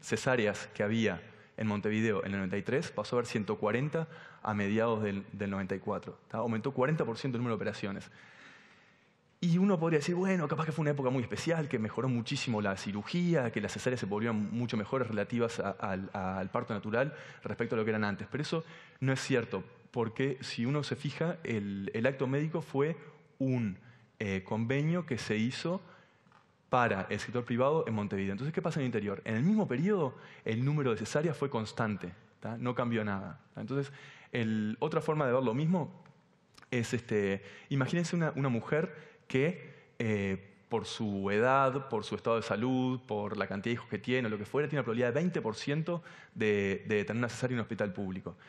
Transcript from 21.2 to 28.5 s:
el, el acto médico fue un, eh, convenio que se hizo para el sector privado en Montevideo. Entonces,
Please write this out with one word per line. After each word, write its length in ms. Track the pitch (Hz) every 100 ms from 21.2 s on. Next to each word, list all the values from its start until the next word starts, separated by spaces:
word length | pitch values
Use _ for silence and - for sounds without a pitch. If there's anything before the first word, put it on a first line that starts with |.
| 165 175
el, 460 | - 113 101 98 98
el 100 | 113
acto 220 | 123 135 131
médico 340 | 139 156 165
fue 340 | - 135 147 165 - - - -
un, 400 | 135 127 110 92 - - - -
eh, 240 | 101 95
convenio 600 | 95 110 113 135 151 175 165
que 120 | 117
se 180 | - 107
hizo 440 | 220 131 165 185 - - - _ _ - _ _ _
para 380 | 127 117 98 92
el 120 | 104
sector 240 | - 120
privado 400 | 120 117 131 160 -
en 80 |
Montevideo. 380 | 110 101 98 98
Entonces, 200 | 101 139